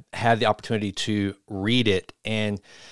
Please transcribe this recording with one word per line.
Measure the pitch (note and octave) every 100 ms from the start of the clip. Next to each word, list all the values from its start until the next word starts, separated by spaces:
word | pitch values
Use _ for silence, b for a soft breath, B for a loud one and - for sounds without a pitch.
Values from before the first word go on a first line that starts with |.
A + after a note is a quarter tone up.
| -
had | - A#2+ A2+
the |
opportunity | A2 - - A2 G#2
to | - - G#2 G2 - -
read | G2+ G#2 B2+ A2
it, | F#2 - -
and | A2 A2 G#2+ G2+ B B B